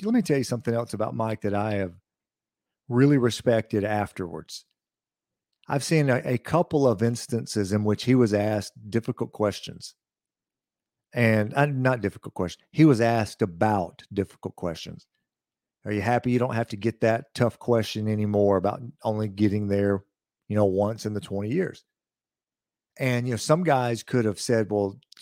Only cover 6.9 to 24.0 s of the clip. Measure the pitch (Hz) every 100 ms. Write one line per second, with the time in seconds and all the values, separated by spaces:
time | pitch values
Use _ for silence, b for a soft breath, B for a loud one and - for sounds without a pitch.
6.9 | 98 117 120 - 113 127 107 95 104 104
7.9 | 104 - 127 117 104 107 107 - - 107
8.9 | 110 113 - 117 - 104 - - 87 -
9.9 | - _ _ _ _ _ _ _ _ _
10.9 | _ _ 123 113 110 104 - 147 131 131
11.9 | 123 101 - - - 87 - _ - 156
12.9 | 113 117 117 104 - 107 82 107 101 85
13.9 | - - 98 92 - 95 - 87 80 85
14.9 | 82 _ _ _ _ _ _ _ _ 104
15.9 | 104 104 120 123 123 120 110 117 104 113
16.9 | 110 113 113 - - 120 - - 117 107
17.9 | 110 107 107 107 104 101 95 95 - 117
18.9 | - 110 107 107 95 107 104 104 101 101
19.9 | 98 - _ _ _ - 104 101 95 104
20.9 | 113 110 104 - 98 104 156 180 - _
21.9 | _ _ _ _ _ _ _ _ _ _
22.9 | - 135 120 123 113 - 156 175 131 123
23.9 | 113